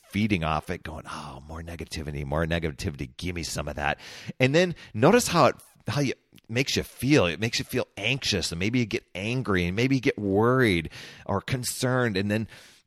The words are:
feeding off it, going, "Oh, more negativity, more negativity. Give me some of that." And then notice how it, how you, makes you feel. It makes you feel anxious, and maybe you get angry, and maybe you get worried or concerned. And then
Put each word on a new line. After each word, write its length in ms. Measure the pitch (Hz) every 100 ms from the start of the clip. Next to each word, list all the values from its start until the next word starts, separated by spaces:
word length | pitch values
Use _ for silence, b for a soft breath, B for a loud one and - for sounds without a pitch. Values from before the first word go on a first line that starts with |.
| _
feeding 340 | 104 107 95
off 280 | 80 78 -
it, 100 | 90
going, 220 | - 76 -
"Oh, 360 | - 71 69 73
more 140 | 80
negativity, 640 | 82 85 69 82 76 71 69
more 200 | 76 82
negativity. 640 | 85 80 69 92 71 64 -
Give 180 | 87 87
me 80 |
some 240 | 73 - 73
of 80 | 73
that." 240 | 73 - B B B B
And 160 | 131 156
then 180 | 185 - B 107
notice 320 | 139 247 -
how 200 | 170 120
it, 80 | - - _ -
how 140 | 143
you, 120 | 131 - _ - -
makes 260 | 117 139 -
you 80 |
feel. 440 | 71 - 123 147 87
It 120 | 78
makes 200 | 113 -
you 60 | 127
feel 220 | 127 - -
anxious, 540 | 107 135 - 92 -
and 60 | 87
maybe 220 | 98 127
you 60 | 110
get 200 | - -
angry, 520 | 87 107 131 104 92 87
and 100 | 95
maybe 200 | 131 135
you 60 |
get 160 | 131 -
worried 720 | 101 98 117 131 117 85 76 B B B B
or 120 | 98
concerned. 800 | - 127 123 - 127 127 120 95
And 140 | 101
then 160 | 107 110 B B B